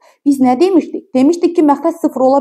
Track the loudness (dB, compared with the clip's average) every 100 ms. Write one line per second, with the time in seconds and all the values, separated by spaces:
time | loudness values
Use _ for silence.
0 | _ _ -2 0 2 2 2 0 -2 -8
1 | -6 0 0 0 -2 0 0 2 -2 -4
2 | -4 -2 0 0